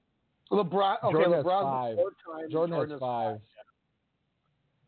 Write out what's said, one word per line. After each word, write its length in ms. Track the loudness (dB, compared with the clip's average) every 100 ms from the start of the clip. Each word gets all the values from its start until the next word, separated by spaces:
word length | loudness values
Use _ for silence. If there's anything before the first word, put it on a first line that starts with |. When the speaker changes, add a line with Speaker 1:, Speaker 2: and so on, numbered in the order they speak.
| _ _ _ _ -2
Speaker 1:
LeBron, 460 | 0 2 2 0 0
okay, 100 | 2
Speaker 2:
Jordan 200 | 4 4
has 120 | 4 2
Speaker 1:
LeBron's 180 | 0
Speaker 2:
five. 320 | 0 -2 -2 0
Speaker 1:
four 160 | -2
times, 400 | -4 -14 -12 -4
Speaker 2:
Jordan 220 | -2 0
has 40 | -2
Speaker 1:
Jordan 120 | -4
has 80 | -4
Speaker 2:
five. 320 | -4 -2 -2
Speaker 1:
five, 100 | -4 -12 -20 -20 _ _ _ _ _ _ _ _ _ _ _